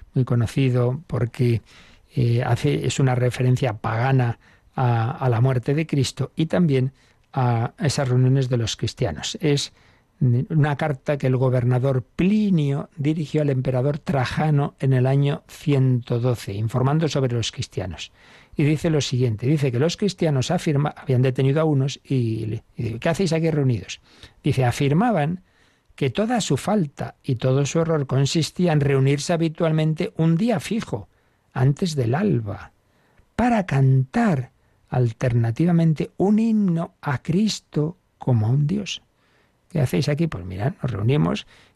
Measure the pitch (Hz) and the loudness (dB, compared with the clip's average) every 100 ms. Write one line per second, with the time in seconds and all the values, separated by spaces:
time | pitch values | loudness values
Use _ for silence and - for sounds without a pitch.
0 | - 135 127 120 113 - 135 123 123 135 | -6 -4 0 0 0 0 0 2 0 -2
1 | - - 120 - 123 113 - - - - | -6 -4 -4 0 0 0 -4 -20 -20 -20
2 | _ - 120 117 127 120 147 147 139 - | _ -2 0 0 0 0 0 0 -2 0
3 | 135 123 123 - 127 127 131 107 110 113 | 2 2 0 0 0 2 0 -2 -4 -2
4 | 127 131 120 - _ _ _ - 123 117 | 2 2 0 -4 _ _ _ -2 0 2
5 | 113 - 131 110 131 127 131 143 160 143 | 0 -2 0 2 2 2 0 -2 0 0
6 | 127 - 135 - 160 185 175 135 131 - | -2 -4 -8 -4 -2 2 2 2 0 -6
7 | _ _ _ - 123 117 120 - 160 - | _ _ _ -2 0 0 -2 -2 -2 -2
8 | 131 127 127 135 127 123 113 - - - | 0 2 4 2 2 -2 -2 -4 -6 -4
9 | - - - - 156 143 - _ _ _ | -6 -4 -8 -4 0 0 -2 _ _ _
10 | _ _ 127 120 - 160 147 139 156 139 | _ _ 0 2 0 0 2 0 -2 -4
11 | - 147 131 127 131 127 123 123 135 127 | -4 -2 0 0 2 2 2 0 0 -2
12 | - - 180 214 208 175 143 139 - - | -4 -2 2 2 2 2 2 -2 -6 -4
13 | 143 160 147 151 147 131 131 127 135 147 | -2 -2 -2 0 0 0 0 0 0 -2
14 | - 135 120 - 151 147 143 - 135 131 | -2 -2 0 0 2 2 0 -2 0 2
15 | 127 139 143 143 - - - 139 131 123 | 2 2 0 -2 -10 -8 0 2 2 0
16 | 117 120 127 117 - 101 110 123 131 156 | -2 -2 0 -2 -6 -6 -4 0 0 0
17 | 160 147 131 120 110 - - - 92 82 | 0 0 -2 -2 -4 -6 -8 -8 -10 -10
18 | - _ - - - - 147 156 175 156 | -14 _ -20 -20 -12 -2 0 2 0 0
19 | - 123 127 104 120 156 139 120 160 - | 0 0 0 0 0 0 0 0 0 0
20 | 202 185 165 135 - 180 - 139 147 - | -4 0 0 0 0 -2 0 0 -2 -4
21 | - 127 131 123 135 143 160 139 135 - | -2 2 2 2 0 2 2 0 -2 -6
22 | _ 135 113 113 110 117 - - 117 113 | _ -2 -2 -4 -6 -8 -10 -8 -6 -4
23 | 165 165 190 160 160 151 135 110 - - | -4 0 0 0 0 0 0 0 -4 -16
24 | _ - - _ 156 127 120 - 143 151 | _ -20 -20 _ -2 0 0 0 0 2
25 | 247 196 147 180 _ _ _ _ _ - | 2 0 -2 -4 _ _ _ _ _ -4
26 | 139 156 220 247 - 139 - 214 147 - | -4 -2 -2 -2 0 -2 0 0 -2 -6
27 | 120 - - 120 131 135 143 165 165 160 | -12 -10 -6 -2 0 2 0 0 0 0
28 | 135 131 139 170 147 - 180 151 135 139 | 0 0 0 0 -2 0 2 2 2 2
29 | 135 143 - 170 165 156 165 156 156 156 | 2 0 0 0 0 0 0 2 0 0
30 | 175 - 165 165 233 190 - 220 - 113 | -4 0 2 2 2 0 -2 -6 -4 -8
31 | 95 _ _ _ _ - 131 143 185 151 | -10 _ _ _ _ 0 0 2 -2 -2
32 | 113 139 208 131 107 98 - _ _ _ | -2 0 0 0 -2 -10 -14 _ _ _
33 | _ _ _ - 240 226 185 139 135 131 | _ _ _ -2 2 2 0 2 4 4
34 | 131 233 226 143 123 _ _ _ _ 135 | 2 0 2 0 -4 _ _ _ _ 0
35 | 120 - 131 120 117 113 170 170 165 151 | 0 0 0 0 0 0 2 4 2 0
36 | - - 190 214 226 220 196 165 - _ | -4 0 2 2 2 2 2 0 -4 _
37 | - 131 - 170 214 - _ 156 151 - | -6 -4 -2 0 0 -2 _ -4 -4 -6
38 | _ _ - 120 107 135 147 202 190 - | _ _ 0 2 2 0 0 -2 -6 -12
39 | _ _ _ _ _ _ _ 160 131 175 | _ _ _ _ _ _ _ -2 0 0
40 | 143 147 170 95 90 92 117 196 131 101 | -2 -2 -2 -4 -10 -4 -4 -4 -6 -2
41 | 107 147 160 - - - _ | 0 2 2 -2 -8 -20 _